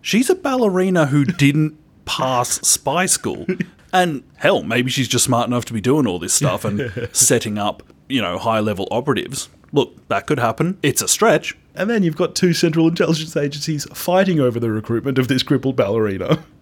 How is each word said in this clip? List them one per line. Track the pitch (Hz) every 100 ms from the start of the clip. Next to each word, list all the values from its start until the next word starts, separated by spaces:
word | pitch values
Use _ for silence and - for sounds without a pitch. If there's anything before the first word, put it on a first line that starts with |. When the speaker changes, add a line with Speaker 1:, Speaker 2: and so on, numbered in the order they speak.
Speaker 1:
she's | - 208 262
a |
ballerina | 370 285 262 220 185 190 180
who | 143 143
didn't | 131 - 143 147 156 - _ _
pass | - - 131 123 123 - -
spy | - - 160
school." | 185 - 113 71 - 180 - - _
And | 185 180 139 -
hell, | - 156 170
maybe | 80 120 127
she's | 147 110
just | 123
smart | - 117 117
enough | 123
to | -
be | 113
doing | 110 151
all | 120 90
this | 90
stuff | - 139 98
and | 110 101 123 123 120
Speaker 2:
<laughs> |
Speaker 1:
setting | - - 120 110 104
up, | 101 - - - _
you | 135
know, | 92 90
high-level | 110 110 107 98 95
operatives. | 113 147 107 - 143 - _ _
Look, | 139 - - _
that | 101 -
could | 139
happen. | 117 113 165 185
It's | 143 -
a | 117
stretch. | - 220 151 - - _
Speaker 2:
And | - 196
then | 233
you've | 170 151
got | 175
two | - 185
central | 165 170 160 165
intelligence | 170 160 160 156 156
agencies | 143 147 165 151 -
fighting | - - 185 190 160
over | 127 113
the | 117
recruitment | 110 107 117 139 131
of | 120
this | 131
crippled | - 135 135 123
ballerina. | 98 113 107 95 90 160 - _